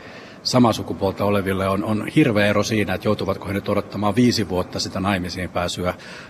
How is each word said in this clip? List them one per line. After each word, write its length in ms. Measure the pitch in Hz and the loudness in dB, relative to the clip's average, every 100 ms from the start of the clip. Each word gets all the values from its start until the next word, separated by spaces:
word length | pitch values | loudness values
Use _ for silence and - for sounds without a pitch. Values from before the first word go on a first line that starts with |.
| - - - - | -18 -18 -18 -10
samaa 300 | - 123 117 | 0 4 4
sukupuolta 520 | 104 90 85 98 92 | 2 -4 -2 -2 0
oleville 440 | 101 101 95 95 95 | 2 2 2 0 0
on, 160 | 98 | 0
on 220 | 107 107 - | 0 -2 2
hirveä 400 | 156 143 104 104 | 4 4 4 4
ero 160 | 101 | 2
siinä, 320 | 101 110 98 | 2 0 0
että 140 | 92 107 | 0 0
joutuvatko 400 | 101 95 95 90 | 0 -2 -4 -4
he 40 | |
nyt 160 | 98 104 | -4 0
odottamaan 480 | 101 - 101 104 101 | -2 -2 -2 0 4
viisi 320 | 123 110 90 | 4 2 0
vuotta 320 | 90 90 98 | -2 -2 -6
sitä 200 | - 98 | -6 -4
naimisiin 480 | 95 95 90 92 87 | -2 -2 -4 -6 -6
pääsyä 440 | 92 87 - 90 - - - | -4 -4 -2 -4 -4 -10 -16